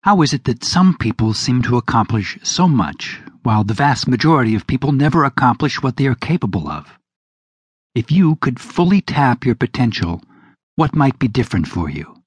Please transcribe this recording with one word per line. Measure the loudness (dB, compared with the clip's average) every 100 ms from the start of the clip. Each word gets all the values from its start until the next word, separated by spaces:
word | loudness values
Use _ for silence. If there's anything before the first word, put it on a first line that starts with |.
| 2
How | 2
is | 2
it | 0
that | -2 -4
some | -2 4 4 2
people | -2 0 -2
seem | 0 0 0
to | 0 -2
accomplish | 0 0 0 -2 -4 -8
so | -8 0 2
much, | 2 -2 -6 -14 -14 -18 _
while | -2 0
the | 0
vast | 0 0 0 0
majority | 0 4 4 2
of | 0 -2
people | -2 0
never | 2 2 2
accomplish | 0 2 0 2 -2 -2
what | -4 -2
they | -2
are |
capable | -2 -2 -2 -2 -4 -4
of? | -10 -12 -20 _ _ _ _ _ _ _ _ _
If | -6 0
you | 4 4 2
could | -2 -4
fully | -8 0 2 2
tap | 0 0 2 2
your | -2 -2
potential, | -2 0 -2 0 -4 -6 _ _ _ _ _ -2
what | -2
might | 2 0 0
be | -2
different | -2 -2 -2 -4
for | -4 -6
you? | -8 -14 -20